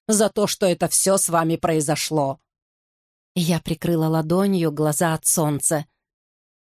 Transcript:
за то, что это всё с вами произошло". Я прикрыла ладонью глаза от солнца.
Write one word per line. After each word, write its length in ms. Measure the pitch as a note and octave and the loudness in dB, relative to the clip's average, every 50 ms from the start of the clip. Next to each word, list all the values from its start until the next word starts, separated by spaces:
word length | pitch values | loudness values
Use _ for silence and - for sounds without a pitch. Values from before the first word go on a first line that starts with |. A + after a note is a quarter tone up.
| _ - | _ 0
за 200 | A3 G#3 A3 G3 | 2 2 2 2
то, 180 | - G#3+ G#3 | 2 0 -2
что 200 | G3+ - - G#3 | -2 -2 0 0
это 220 | F#3 F3 - F3 E3 | 0 0 0 -2 -2
всё 280 | - - - F#3+ F#3+ | 0 0 2 2 2
с 120 | G3 - - | 2 0 0
вами 280 | E3 E3 E3 D#3+ E3 | 0 0 0 0 -2
произошло". 840 | D#3 - E3 D#3+ D#3 D3 D#3+ D3+ - - - D#3 D3+ C#3+ C3+ C#3 - _ _ _ _ _ _ _ _ _ _ _ _ _ _ _ _ _ _ _ | 0 0 0 0 0 0 0 -2 -2 -2 -2 -2 -2 -2 -2 -4 -8 _ _ _ _ _ _ _ _ _ _ _ _ _ _ _ _ _ _ _
Я 260 | F3+ E3 E3 F3 D#3+ | -4 -2 0 0 -2
прикрыла 480 | - - E3+ - - E3 E3+ D#3+ D#3+ D#3+ | -2 -4 -6 -4 -2 -2 0 0 0 2
ладонью 640 | D#3+ D#3+ D#3 D#3 F3 F#3 G3 G3+ G3 F3+ E3 D#3 D3 | 0 0 0 0 0 2 2 2 2 2 0 0 0
глаза 420 | D3 D#3 D3+ D3 - F3+ E3 D#3+ | 0 0 0 0 0 0 0 -2
от 120 | D#3 - | -2 -2
солнца. 600 | - - F#3 D#3 D3+ D3 C#3 - - E3 D3 D3+ - _ _ _ _ _ _ _ _ _ _ _ _ _ _ | -2 0 0 0 0 -2 -2 -2 -2 -2 -2 -4 -8 _ _ _ _ _ _ _ _ _ _ _ _ _ _